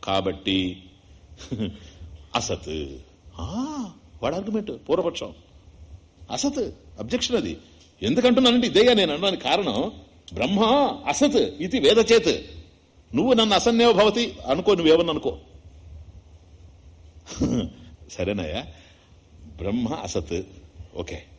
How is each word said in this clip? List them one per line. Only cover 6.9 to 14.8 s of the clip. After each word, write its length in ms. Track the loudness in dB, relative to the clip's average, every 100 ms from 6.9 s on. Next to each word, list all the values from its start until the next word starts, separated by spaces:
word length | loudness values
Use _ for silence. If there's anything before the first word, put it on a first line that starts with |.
| -14
అబ్జెక్షన్ 380 | -6 -4 -2 -2
అది. 200 | -2 -8 -14 -20 -20 _
ఎందుకంటున్నానంటే 640 | 0 4 4 6 6 4 4
ఇదేగా 260 | 6 6
నేను 180 | 6 2
అనడానికి 300 | 0 -2 -2
కారణం, 500 | 0 0 0 -2 -4 -8 -20 -20 -14
బ్రహ్మ 260 | -4 -2 2 4 4 2 -2 -6
అసత్ 320 | 2 2 4 0 -2
ఇది 180 | -4 2
వేదచేత్, 540 | 4 4 6 4 4 -2 -6 -18 -20 _ _ _ _
నువ్వు 180 | -2 2
నన్ను 220 | 4 4
అసన్నేవ 380 | 2 2 4 4
భవతి 440 | 4 2 0 -4 -6 -2
అనుకో, 280 | 0 2
నువ్వేమన్నా 380 | 2